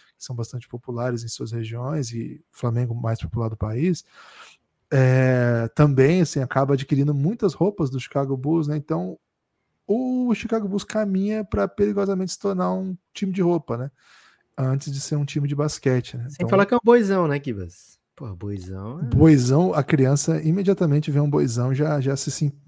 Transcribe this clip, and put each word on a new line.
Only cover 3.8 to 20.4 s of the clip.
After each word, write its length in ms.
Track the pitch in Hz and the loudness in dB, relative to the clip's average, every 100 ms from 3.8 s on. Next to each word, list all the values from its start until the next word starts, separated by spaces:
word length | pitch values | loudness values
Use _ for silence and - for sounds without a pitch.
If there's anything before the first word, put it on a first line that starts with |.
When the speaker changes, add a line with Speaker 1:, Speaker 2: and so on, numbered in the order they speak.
| 175 170 - - - - - _ _ _ - | -2 -2 -6 -20 -20 -20 -20 _ _ _ 0
Speaker 1:
é, 800 | 139 131 131 131 127 120 117 117 | 4 6 6 4 4 2 2 0
também, 460 | - 147 131 135 180 | 4 4 6 4 4
assim, 200 | 165 147 | 2 0
acaba 340 | 127 131 139 | -2 0 2
adquirindo 400 | 139 135 139 143 | 2 2 0 2
muitas 400 | 143 147 233 196 | 2 0 0 -2
roupas 340 | - 180 202 143 | 0 0 0 -4
do 100 | 127 | -4
Chicago 360 | - 143 135 135 | -4 -4 -2 -2
Bulls, 300 | 135 165 147 | -2 0 0
né? 100 | 151 | -4
Então, 400 | 147 160 185 - _ _ _ _ _ _ - | -4 -4 -6 -10 _ _ _ _ _ _ -4
o 480 | 220 254 254 247 | -2 0 0 0
Chicago 340 | 220 - 226 202 | -2 -2 -4 -2
Bulls 160 | 196 | -6
caminha 600 | - 214 208 190 196 214 | -4 -4 -2 0 -2 -4
pra 240 | 202 214 196 | -4 -2 -2
perigosamente 640 | - 202 202 196 190 185 | 0 0 0 -2 -2 -4
se 80 | - | -6
tornar 320 | 202 185 180 | -4 -2 -2
um 260 | 185 190 180 _ | -4 -6 -10 _
time 180 | - 190 | -8 -4
de 80 | 185 | 0
roupa, 360 | 175 175 - 117 | 0 0 -2 -6
né? 140 | 139 - _ - _ _ _ - | -8 -12 _ -20 _ _ _ -4
Antes 340 | 131 135 147 | -2 -2 -4
de 80 | 139 | -8
ser 140 | - | -4
um 100 | 151 | -4
time 220 | 143 151 143 | -2 -2 -2
de 80 | |
basquete, 600 | 143 147 - 135 127 113 123 | -2 -2 -2 0 0 -2 -8
né? 80 | |
Speaker 2:
Sem 100 | 123 143 | -10 -6
Speaker 1:
Então 80 | 175 | 2
Speaker 2:
falar 180 | 190 175 | 2 4
que 80 | |
é 20 | 240 | 2
um 40 | |
boizão, 440 | 226 240 202 196 165 | 4 4 4 2 0
né, 100 | 143 | -2
Kibas? 640 | 139 104 87 - - _ _ | -4 -8 -8 -14 -20 _ _
Porra, 220 | - 127 90 | -16 -14 -10
boizão 640 | 101 101 92 95 101 147 | -8 -8 -10 -12 -10 -8
é 40 | |
Speaker 1:
Boizão, 680 | 135 131 160 147 123 139 180 | 0 6 8 8 6 4 2
a 100 | 156 | 0
criança 600 | 135 151 131 143 - 160 | 0 2 4 2 0 0